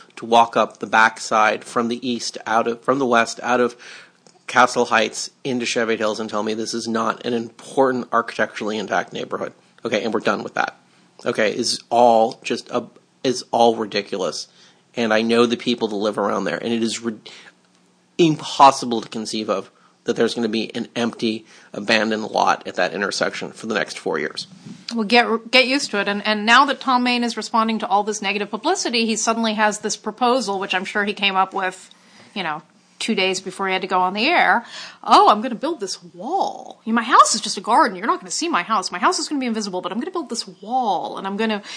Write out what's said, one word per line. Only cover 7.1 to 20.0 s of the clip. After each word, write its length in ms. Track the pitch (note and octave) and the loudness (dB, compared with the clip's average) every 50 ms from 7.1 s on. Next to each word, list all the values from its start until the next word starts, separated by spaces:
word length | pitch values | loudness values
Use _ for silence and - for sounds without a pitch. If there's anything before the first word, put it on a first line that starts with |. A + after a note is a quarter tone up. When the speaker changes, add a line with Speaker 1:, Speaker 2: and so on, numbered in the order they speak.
| A2 - - | -4 -4 -6
Speaker 1:
an 80 | B2 B2 | -4 -4
important 720 | A#2 A#2 A#2 - - - - - C#3 C3 B2+ B2+ B2 A2+ - - | -4 -4 -8 -12 -18 -20 -6 0 2 2 2 2 -2 -4 -2 -2
architecturally 640 | A#2 A2+ - - - A2 G#2 - - A2 G#2 G#2+ A2 | -2 -2 -2 -4 -4 -4 -4 -4 -6 -6 -4 -4 -4
intact 340 | F#2+ F#2+ F#2+ F2+ E2+ - | -4 -2 -2 -2 -2 -4
neighborhood. 400 | - F2 - - - F#2+ - - - _ _ _ _ _ - | -8 -10 -8 -8 -8 -8 -8 -10 -10 _ _ _ _ _ -6
Okay, 220 | A#2 A#2 G#2+ - | -4 -2 -2 -2
and 80 | A2+ G#2+ | -2 -4
we're 80 | G#2 | -2
done 220 | - A2+ G2+ G2+ - | 0 0 -2 -2 -4
with 100 | - - | -6 -4
that. 240 | - - - - _ _ _ _ _ _ _ _ - - | -4 -4 -4 -4 _ _ _ _ _ _ _ _ -8 -6
Okay, 280 | B2 A#2 B2 A2 G2+ - | -4 -2 0 0 0 0
is 280 | - A2+ - - - - _ | -2 -2 -4 -4 -6 -6 _
all 500 | A#2+ A#2 B2 A#2+ A2+ A2 A2+ A#2+ - - - | 2 6 6 6 6 6 4 2 0 -6 -6
just 260 | - B2 - - - | -6 -6 -6 -6 -6
a, 160 | - A#2+ A2 - - - _ _ _ _ - | -6 -6 -6 -6 -14 -20 _ _ _ _ -2
is 200 | C3 A#2+ - - - | -2 -2 -2 -4 -2
all 240 | - A#2 A#2 A#2 A2+ | 2 4 4 4 4
ridiculous. 720 | A2+ A2 G2 G#2 G2+ G2+ - G2 F#2+ F2+ D#2 - - - - _ - - - _ _ _ _ _ | 2 -2 -4 -4 -4 -4 -4 -4 -4 -4 -4 -4 -6 -12 -14 _ -20 -20 -20 _ _ _ _ _
And 160 | B2 A#2 A2 | -2 0 2
I 120 | G#2+ A2 A2+ | 2 2 4
know 240 | A2+ A#2 A#2 A#2+ A#2 | 4 4 4 4 4
the 100 | A#2+ A#2 | 2 -2
people 300 | - B2+ A#2+ A#2 A2+ G#2 | -2 -2 -2 -2 -2 -4
that 80 | G#2 | -2
live 240 | G2 G#2+ G#2+ G2 G#2+ | -2 -2 -2 0 0
around 240 | G2+ G#2+ G#2+ G2+ G2 | 0 0 0 0 -2
there, 140 | E2+ E2 - | -2 -4 -4
and 140 | - A2+ | -2 -2
it 120 | A#2 A2+ A2+ | 0 0 0
is 180 | A2+ G#2+ A2+ | -2 -2 -4
ri-, 160 | A#2 A#2 A2 A2 - - - - - - _ _ _ _ _ _ _ _ _ _ _ _ _ - | -6 -6 -6 -6 -12 -20 -20 -20 -20 -20 _ _ _ _ _ _ _ _ _ _ _ _ _ 2
impossible 800 | F3 D#3+ D3+ D3+ - - - - C#3+ C3+ C3 - C#3 B2 A#2+ A2+ | 4 4 4 0 -4 -8 4 8 8 8 8 6 0 -4 -4 -4
to 80 | - - | -4 -6
conceive 400 | - A2+ A2 - - A2 A2 G#2+ | -8 -10 -8 -6 -6 -6 -2 -2
of 220 | G2 G2 G2 - _ _ _ _ _ _ | -2 -2 -4 -8 _ _ _ _ _ _